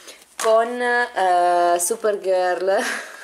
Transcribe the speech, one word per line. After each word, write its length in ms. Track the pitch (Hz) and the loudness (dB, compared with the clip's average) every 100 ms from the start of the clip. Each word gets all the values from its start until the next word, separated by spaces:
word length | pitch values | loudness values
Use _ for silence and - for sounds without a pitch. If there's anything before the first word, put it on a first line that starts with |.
| - - - - | -20 -20 -20 -4
con, 380 | 226 220 233 247 | 2 2 2 -2
eh, 1000 | 247 240 240 - 185 180 175 175 175 175 | -2 0 -2 0 2 2 4 2 2 2
Supergirl 960 | - 220 220 202 180 185 180 175 185 202 240 - - - | 0 -2 -2 -2 0 0 0 -2 0 0 -2 -6 -10 -16